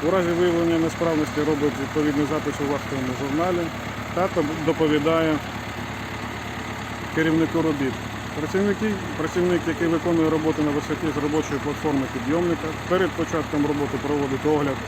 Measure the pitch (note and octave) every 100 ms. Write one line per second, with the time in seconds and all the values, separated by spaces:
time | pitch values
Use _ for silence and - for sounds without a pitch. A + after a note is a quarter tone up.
0 | D3+ F#3 E3+ E3+ F3+ E3+ E3+ E3 E3 -
1 | E3+ D#3 D3 - D3+ D3 C#3+ B2 C3+ D#3
2 | D3+ C#3+ C#3+ D3+ D3 C#3 C#3+ C#3+ - C#3
3 | B2+ B2 C#3 D3 F3 F3 E3 - - -
4 | - E3+ F#3+ F3+ D3 D#3+ D3+ D#3+ D#3+ D3+
5 | D3 E3 D#3+ D3+ - - - - - -
6 | - - - - - - - - - -
7 | - D#3+ D#3+ D#3+ D#3+ E3 D#3+ D3 C3 A#2
8 | - - - - D#3 F#3+ G3+ G3 G#3+ G3
9 | F3+ D#3 D#3 F3+ F3+ F3 E3+ D#3 E3+ E3
10 | F3 E3+ D#3+ D#3 D#3+ D3+ D3+ D3 C#3+ D3+
11 | D#3+ D3 C#3+ D#3 D3+ C#3+ D3 C#3 D#3 C#3
12 | B2+ B2+ A#2+ D#3+ F3 E3 D#3+ D#3 - F3+
13 | F3+ D3+ D#3+ E3 C#3+ D3+ D3 D3 C#3 B2+
14 | C#3 D3 C#3 C3 C#3 D3+ C#3+ B2